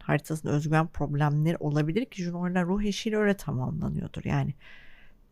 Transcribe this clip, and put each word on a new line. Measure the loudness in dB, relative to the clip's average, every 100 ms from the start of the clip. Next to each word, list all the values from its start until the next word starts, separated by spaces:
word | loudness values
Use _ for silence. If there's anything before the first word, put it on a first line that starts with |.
haritasında | 0 0 0 -4 0
özgüven | 0 2 2 2
problemleri | -2 -2 2 2 4 2 0
olabilir | 0 2 2 0 -4
ki | -4
Juno | -6 -2 0
ile | 0
ruh | 2 0
eşiyle | 0 -2 0 2
öyle | 4 2
tamamlanıyordur. | 0 -2 -2 -2 -2 -2 -4 -6 0
Yani | 0 0 -4 -12 -20 -20 -20 -20 -20 _